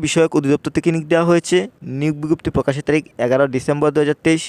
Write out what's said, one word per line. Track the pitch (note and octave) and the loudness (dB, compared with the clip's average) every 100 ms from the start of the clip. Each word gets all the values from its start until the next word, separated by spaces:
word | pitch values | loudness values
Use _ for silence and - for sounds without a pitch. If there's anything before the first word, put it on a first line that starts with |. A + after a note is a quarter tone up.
| D#3 | 0
বিষয়ক | E3+ D#3+ D#3 | 2 2 2
অধিদপ্তর | C#3 D3 D3+ D#3+ | 2 0 -2 -2
থেকে | E3+ | 0
নিয়োগ | E3 D3+ | 0 0
দেওয়া | E3 E3+ | 2 4
হয়েছে। | E3+ - F3+ G3 - - C3 | 2 2 0 -2 -8 -12 -4
নিয়োগ | D#3 D3 | -4 -2
বিজ্ঞপ্তি | D3+ E3 D#3 C#3 | -2 -4 -2 -2
প্রকাশের | C3 C3+ - | -2 -2 -2
তারিখ | D3+ - - | -2 -2 -4
এগারো | B2 C3 C#3 | 0 2 0
ডিসেম্বর | B2+ C#3 D3 D3+ | -2 -4 -2 0
দুহাজার | D3 D3 D3 | 0 0 0
তেইশ, | D#3+ D#3+ | 0 0